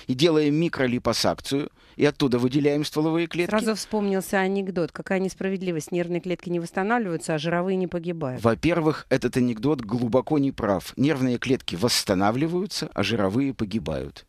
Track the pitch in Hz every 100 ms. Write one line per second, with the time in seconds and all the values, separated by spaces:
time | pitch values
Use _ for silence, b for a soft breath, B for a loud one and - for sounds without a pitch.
0 | B 127 170 156 147 151 170 - 127 120
1 | - 110 98 82 - 139 - b b b
2 | 147 - 143 120 127 143 143 147 147 151
3 | 160 160 170 160 175 214 220 208 - 214
4 | 202 190 - 196 190 196 190 180 156 -
5 | 165 190 190 - 190 190 180 165 - 175
6 | 170 175 180 175 - 175 170 - 190 240
7 | 202 165 - 160 165 170 185 190 180 175
8 | 170 170 143 127 113 113 151 175 156 -
9 | - 123 123 131 123 110 127 147 110 120
10 | 120 123 123 156 139 - 107 95 - -
11 | 139 143 127 120 120 131 - 85 123 -
12 | - 92 101 123 165 180 202 - - -
13 | 98 113 98 107 139 - 107 107 80 71
14 | 69 -